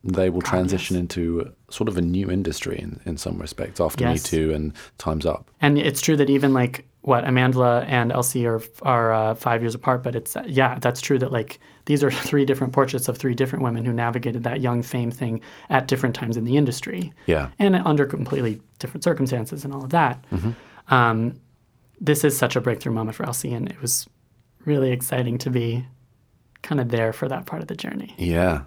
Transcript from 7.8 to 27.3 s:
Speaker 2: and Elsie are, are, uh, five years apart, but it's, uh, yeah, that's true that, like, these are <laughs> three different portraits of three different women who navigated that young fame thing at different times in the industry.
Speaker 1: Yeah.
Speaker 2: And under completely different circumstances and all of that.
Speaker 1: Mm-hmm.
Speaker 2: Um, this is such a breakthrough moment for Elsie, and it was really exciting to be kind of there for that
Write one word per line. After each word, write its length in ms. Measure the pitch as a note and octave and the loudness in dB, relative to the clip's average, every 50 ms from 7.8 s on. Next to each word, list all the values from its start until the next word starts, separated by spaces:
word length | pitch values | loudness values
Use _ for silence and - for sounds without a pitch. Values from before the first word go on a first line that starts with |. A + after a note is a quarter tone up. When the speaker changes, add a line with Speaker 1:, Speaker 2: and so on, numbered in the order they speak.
| B2 - | 2 2
Speaker 2:
and 240 | - B2 A#2 A#2 B2+ | 0 2 2 2 2
Elsie 340 | B2+ B2 B2+ - C3 A#2+ | 0 0 0 0 0 0
are, 140 | A#2 A2+ A2 A2+ - _ - - | 0 0 -2 -4 -8 _ -6 0
are, 300 | C#3 B2+ A#2 A#2 A2+ A2+ | 2 2 4 4 4 2
uh, 220 | A2 A2 A2 A2+ | 2 2 0 -2
five 280 | A2+ - B2+ A#2 A2+ A#2 | 0 0 0 0 0 0
years 120 | A#2 A2+ | -2 -4
apart, 300 | A#2+ - - B2+ B2 B2+ | -2 0 0 0 2 0
but 100 | B2+ A#2+ | -4 -4
it's, 220 | A#2 A2+ - - | -4 -6 -6 -8
uh, 80 | - - | -8 -8
yeah, 320 | A3 D3 C3 C3 B2+ B2 B2+ | -2 2 4 4 4 2 0
that's 220 | - B2 B2 B2+ | 0 0 -2 0
true 180 | - - C#3+ B2+ | 0 0 2 2
that, 140 | B2+ B2 C3 | 2 0 -2
like, 260 | A#2+ A2 - - - _ - - _ _ | -4 -4 -4 -10 -20 _ -20 -20 _ _
these 180 | - D3 C#3+ C#3+ | 0 2 2 2
are 60 | C3+ | 2
<laughs> 200 | A#2+ - - - | 0 -2 -4 0
three 140 | - C#3+ C#3 | 2 2 4
different 280 | C3+ C3+ C3 C3 B2+ B2+ | 4 2 0 0 0 2
portraits 360 | - C3+ B2+ - B2+ B2 - | 2 2 2 0 -4 -2 -4
of 100 | B2 - | -6 -2
three 160 | - C3+ A#2+ | -2 -2 0
different 300 | A#2 C3+ C3 C3+ - C3+ | 0 0 -2 0 -2 -2
women 200 | A#2+ A#2 A2+ A2+ | -2 -2 -2 -2
who 80 | B2+ A#2 | -2 -2
navigated 520 | A#2 A#2 A#2 A#2 B2 A2+ A#2+ A2+ A#2+ A#2 | 0 -2 -2 -2 -2 -4 -4 -4 -2 -4
that 160 | A#2+ A#2+ - | -2 -2 0
young 200 | B2+ B2 A#2+ A#2+ | 0 0 0 0
fame 300 | A#2+ - - B2+ A#2+ A#2 | -2 -2 -4 -4 -4 -4
thing 300 | A#2 - C3 A2+ A2+ A2+ - - - - - - | -4 -4 -4 -4 -4 -6 -8 -12 -20 -20 -8 0
at 180 | - C3 C3 C3 | 0 0 2 2
different 260 | C#3+ C3+ - B2+ A2+ | -2 0 0 -2 -2
times 220 | - B2+ A2+ A2+ | -2 -4 -4 -4
in 80 | A#2+ A2+ | -4 -2
the 120 | A#2+ B2+ | 2 2
industry. 560 | D3 D3+ B2 A#2 - - - - F3+ F3+ D#3+ - _ - | 4 4 2 0 -4 -8 -8 -6 -6 -6 -8 -10 _ -2
Speaker 1:
Yeah. 220 | - E2+ D#2 C#2+ C2+ - _ | 0 0 0 0 -4 -2 _
Speaker 2:
And 160 | - G3+ F#3+ | 2 4 4
under 320 | F3+ F3+ E3+ D3+ D3 C#3+ | 4 2 2 2 2 2
completely 540 | C#3 - - - - C#3 C#3 B2 A2+ G#2+ - - _ _ _ | 0 0 -6 -4 -4 -2 -2 -2 -2 -4 -6 -10 _ _ _
different 240 | - - - F3+ - | -12 -10 -10 -2 -2
circumstances 640 | - - - C#3 C3 B2+ A#2+ A2 - - D3 C#3+ | -2 0 0 0 0 0 -2 -4 -6 -8 -10 -10
and 100 | C#3 C#3 | -10 -10
all 80 | C#3 C3+ | -10 -6
of 80 | C3 | 0
that. 340 | E3 E3+ D3+ B2+ G#2 - - - - | 2 2 2 2 0 -4 -10 -6 -6
Speaker 1:
Mm-hmm. 640 | F#2+ E2 A2+ A#2 - - - - - - - C3 | -2 -2 -2 -4 -6 -12 -20 -20 -20 -2 2 4
Speaker 2:
Um, 380 | B2+ A#2+ A#2 A2+ A2 A2+ A#2+ - - _ _ _ _ _ _ _ _ _ _ _ - | 6 6 4 4 2 0 -2 -4 -6 _ _ _ _ _ _ _ _ _ _ _ -6
this 220 | - D3 D3+ D3 - | 0 0 2 4 4
is 160 | D3+ C#3 - | 2 2 2
such 160 | - B2 - | 0 2 0
a 60 | B2+ | 0
breakthrough 320 | A2+ B2 A2+ A2 - - A#2 | 0 0 -2 -2 -2 -4 -2
moment 240 | A2 A2 A2 A2+ | -2 -2 -4 -6
for 100 | - - | -6 -6
Elsie, 260 | B2+ B2 - - C#3 A#2+ | -6 -6 -6 -6 -6 -4
and 140 | A#2 C3 - | -4 -6 -8
it 140 | - - C3 | -8 -8 -4
was 240 | A#2+ - - - - _ _ _ _ _ _ _ _ _ _ - | -4 -4 -4 -4 -8 _ _ _ _ _ _ _ _ _ _ -2
really 280 | D3+ D3+ C#3+ C3 C3 B2+ | 0 0 2 2 2 0
exciting 440 | B2+ B2+ - - B2+ B2 B2 A#2 B2 | -2 -2 -4 -2 -2 -2 -2 -2 -4
to 120 | - C3 | -4 0
be 340 | B2+ B2+ A#2 A#2 A#2 B2 B2+ - - _ _ _ _ _ _ _ _ _ _ _ _ - - | 0 0 0 0 -2 -4 -6 -8 -16 _ _ _ _ _ _ _ _ _ _ _ _ -20 -8
kind 180 | - D#3 C#3+ | -2 -2 -2
of 100 | B2 A#2+ | 0 0
there 220 | A#2+ A#2 A2+ A2 A2 | 0 0 0 0 -2
for 140 | - - | -2 -6
that 160 | C#3 | -6